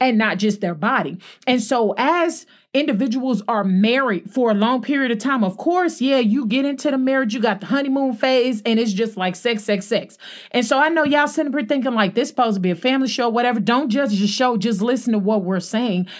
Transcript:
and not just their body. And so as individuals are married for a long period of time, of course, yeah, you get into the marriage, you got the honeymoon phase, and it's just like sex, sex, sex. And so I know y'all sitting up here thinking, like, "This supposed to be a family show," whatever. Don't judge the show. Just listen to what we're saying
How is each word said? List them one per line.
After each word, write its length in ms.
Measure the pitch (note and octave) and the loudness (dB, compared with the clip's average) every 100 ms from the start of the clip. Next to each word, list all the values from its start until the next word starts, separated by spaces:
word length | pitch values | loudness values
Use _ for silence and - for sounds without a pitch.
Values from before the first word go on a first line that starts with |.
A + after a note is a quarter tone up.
and 160 | B3+ A3+ | 0 2
not 220 | A3 F3 | 0 0
just 220 | G#3+ G#3 | -2 -2
their 120 | F#3 | -4
body. 440 | E3 G3+ B3+ C#3+ F3 - - - | -2 0 0 -2 -8 -16 -8 -2
And 140 | B3+ | 0
so 340 | - B3 G#3+ - | 0 0 0 0
as 480 | C4 F4 E4+ E4 - _ _ | 2 2 0 -2 -10 _ _
individuals 680 | C4 D4 G#3+ C4+ B3+ B3+ A3 - | -2 0 0 0 -2 -2 -2 -2
are 160 | A3 | -2
married 640 | G3 F#3 G#3+ G3 C4 F#3 F#3+ | 2 2 4 2 0 -2 -4
for 200 | - A#3+ | -2 2
a 40 | |
long 260 | G#3 A3 B3+ | 2 2 0
period 300 | B3+ C#4+ C4 | -2 0 0
of 60 | A#3 | -2
time, 260 | B3+ C4+ | -2 0
of 140 | G3 - | 0 -2
course, 420 | D#4+ F4 F4 - | -2 0 0 0
yeah, 160 | B3+ C4+ | 0 2
you 280 | A3+ B3 A3+ | 2 0 0
get 180 | B3 | 0
into 260 | C#4 C#4 D4+ | -2 -2 -2
the 60 | C4+ | 0
marriage, 380 | C4 C4+ B3+ | 0 0 0
you 60 | B3 | 0
got 200 | A3+ G3 | -2 -2
the 60 | F#3 | -2
honeymoon 480 | C4+ C#4 C4+ C4+ | -2 0 -2 -2
phase, 480 | B3 C4 C4 B3 A3 | 0 2 2 2 0
and 160 | A#3 A3+ | 0 0
it's 140 | A#3 | 2
just 200 | F#3+ A3+ | 0 -2
like 220 | A3 F#3 F3+ | -2 -4 -2
sex, 260 | A#3+ A3+ | -2 -2
sex, 200 | G#3 G3+ F#3+ | -2 -2 -2
sex. 300 | A3 - - - - - | -4 -4 -14 -20 -20 -6
And 120 | A#3+ | -2
so 140 | A3+ C4+ | 2 4
I 100 | D4+ | 4
know 160 | D#4+ | 2
y'all 220 | D4 D4 D4 | 2 2 2
sitting 240 | D4 D4 | 0 -2
up 60 | C4+ | -2
here 80 | A#3 | -2
thinking, 260 | C#4+ B3+ | -2 0
like, 220 | A#3 G3 | 2 0
"This 140 | G3+ D4 | 0 -2
supposed 260 | - A#3 G3 | 0 0 2
to 40 | |
be 100 | F3+ | 0
a 40 | |
family 340 | F3 B3+ C4+ C4 | 0 0 0 0
show," 200 | - A#3+ | -2 -2
whatever. 320 | A#3 B3 A#3+ | 0 0 0
Don't 300 | F3+ A#3+ D4 | 0 0 2
judge 280 | A#3 C4+ G3+ | 0 0 0
the 80 | G3+ | 0
show. 300 | - B3+ A3+ | 2 0 0
Just 240 | G3 G3+ | 0 -2
listen 320 | A3+ B3+ B3 | 0 -2 0
to 60 | G#3+ | 0
what 260 | G3 A3 | 0 0
we're 160 | F3+ F#3+ | 0 -4
saying 460 | F3 A3 B3 F3+ F3+ - | -2 -2 0 -2 -4 -8